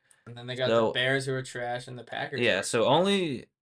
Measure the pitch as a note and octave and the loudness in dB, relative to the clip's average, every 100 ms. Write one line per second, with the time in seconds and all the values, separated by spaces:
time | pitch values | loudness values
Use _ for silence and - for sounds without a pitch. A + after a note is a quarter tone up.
0 | _ _ - B2 B2 B2+ B2 A#2 A2 B2 | _ _ -20 -14 -10 -2 2 4 2 2
1 | C3 C#3 C3 C3 C3 B2 A#2+ B2 B2+ B2 | 0 0 -2 -4 -6 -8 -6 -6 -8 -14
2 | - - C3+ B2 A#2 F#2+ - A#2 A2 D#3 | -10 -8 -6 0 2 2 2 2 4 4
3 | G3 G3 E3 A#2 - _ | 4 2 -2 -6 -10 _